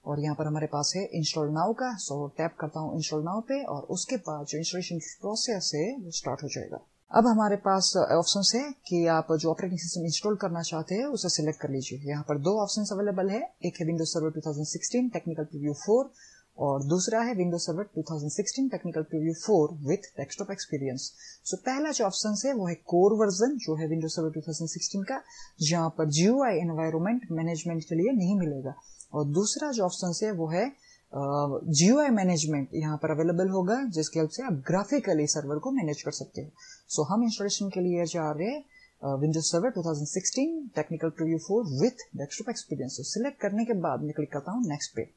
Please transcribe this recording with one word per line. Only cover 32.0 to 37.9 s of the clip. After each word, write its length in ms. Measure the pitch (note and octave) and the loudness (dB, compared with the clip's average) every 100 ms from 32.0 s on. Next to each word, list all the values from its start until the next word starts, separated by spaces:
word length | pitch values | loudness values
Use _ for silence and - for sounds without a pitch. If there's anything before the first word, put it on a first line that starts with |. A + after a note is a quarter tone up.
| D4 | 6
management 600 | A3 F#3 E3+ D3+ D3 C3 | 4 4 2 0 -2 -2
यहाँ 220 | D#3+ D#3 D3+ | -2 -2 -2
पर 140 | D#3 | 0
अवेलेबल 380 | D3+ E3 F3 F#3+ | 2 2 2 2
होगा, 360 | F#3+ F3+ A#3+ | 2 2 0
जिसकी 340 | C4+ D#3+ D3+ D#3+ | 0 -2 -2 0
help 120 | D#3 | 0
से 120 | - | -2
आप 100 | C4 | -2
ग्राफिकली 720 | D3 C3+ F3+ G3+ C#4+ G#3+ D#3+ D3+ | -2 0 0 2 0 2 2 2
server 320 | D#3+ C#3 D3+ | 0 -2 -4
को 120 | C4 | 0
मैनेज 320 | C4+ D#3+ C#3+ | 0 0 -2
कर 80 | - | -6
सकते 320 | - D3 - | -8 -10 -10
हो। 80 | D3 _ - - _ | -12 _ -20 -20 _
So 220 | - D3 | -2 2
हम 100 | G#3 | 2
installation 460 | A#3+ - G3+ - G3 | 2 0 -2 -2 -2
के 120 | F#3+ | 0
लिए 240 | F3+ | 2